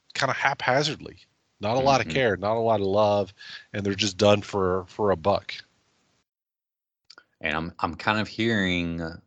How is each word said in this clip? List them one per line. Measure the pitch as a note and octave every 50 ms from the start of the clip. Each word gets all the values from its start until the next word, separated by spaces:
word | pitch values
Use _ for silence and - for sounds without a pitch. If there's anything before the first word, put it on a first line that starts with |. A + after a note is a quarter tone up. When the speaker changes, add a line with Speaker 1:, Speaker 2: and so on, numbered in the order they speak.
| _ _ -
Speaker 1:
kinda | - C#3+ C3 B2
haphazardly. | - - C#3 C#3 - - - B2+ C#3 D3+ D#3 C3 F#2 F2+ - F#2+ - - _ _ _ _ _ _ -
Not | G#2 G#2 A#2 C3
a |
lot | C3 C#3 C3+ B2+ A2
of |
Speaker 2:
Mm-hmm. | E2+ -
Speaker 1:
care, | C#3 C3 A2+ G2
not | F2+ F#2+ G#2 A2+ A#2
a |
lot | A2+ A2+ A2 G#2
of | G2
love, | F#2+ F#2+ G#2 G#2+ G#2 G#2 G2+ G2+ F#2+ - - - - - - - _ -
and | G#2 G2
they're | G2+ G2
just | G2 A2 G2+ F#2 F2+
done | G#2+ G#2 G#2 G#2 G2
for, | - - G2+ F#2+ F2+ F2+ F#2 F2+
for | - - - G#2+ G2+ F#2
a |
buck. | E2 D#2+ G2 E2+ E2+ - - - - - _ _ _ _ _ _ _ _ _ _ _ _ _ _ _ _ _ _ _ _ _ _ _ _ _ _ _ _ _ - - _ _ _ -
Speaker 2:
And | - D#2+ D2+
I'm, | D#2+ E2 E2+ - -
I'm | - E2+ E2
kind | - - A2+ G#2+ G#2+
of | G#2 -
hearing, | - - A2 A#2 A2+ G#2 F#2+ F#2 F2+ F2 E2+ E2+ E2 E2 E2+ E2 E2 - _